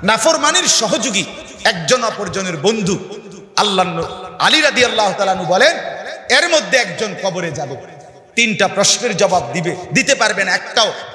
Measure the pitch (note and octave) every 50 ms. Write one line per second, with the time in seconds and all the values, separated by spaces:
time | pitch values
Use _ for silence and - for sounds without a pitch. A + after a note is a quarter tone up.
0 | - G3 A3 A3 - - D#4+ D4+ C#4+ D4 D#4 F4+ F4 A3+ - - A3+ G3+ A3 D#4
1 | G#3 C4 G3+ G3 D#3 - - - - - - - - G#3+ A3 F3 E3 D#3 B3 B3+
2 | A#3+ A3 - - G3+ F#3 - F#3+ F#3+ F#3 E3+ D3+ C#3 G3 A3+ A3+ G3+ E3+ E3 -
3 | - - - - - - - - - - - - G3 G#3 G3 F#3 F#3 F3 E3+ E3
4 | E3 - - - - - - - C#3 F#3 B3 D#4 D4+ C#4+ G#3+ A3+ B3 A#3 A3 G#3+
5 | G#3+ G3 F3+ E3 G3+ F#3+ F#3+ F#3 F#3 D#3 F3+ F#3+ B3 D#4 E4+ - - - - -
6 | - - - - - - A#3+ C#4 E4 F4 E4+ D#4 A3+ F3+ C4+ B3+ A#3+ F#3 E3+ -
7 | A3 G#3 F#3 - - G3 E3 F#3 F3 E3 C#3+ C#3+ D3 A#2+ C3+ B2+ - - - -
8 | - - - - - - - - A#3+ A3+ G#3+ - G3+ F#3 - - G3+ - - -
9 | A3 B3 G#3 E3 G#3 F#3 F3+ F3+ - - A#2+ F3+ E3 F3 D#3 - - - C#3+ C4
10 | C4 - C#4 - A#3 G#3+ G#3 F#3+ G3 F#3+ F3+ G3 - - - B3 A3 G3 - -
11 | - - -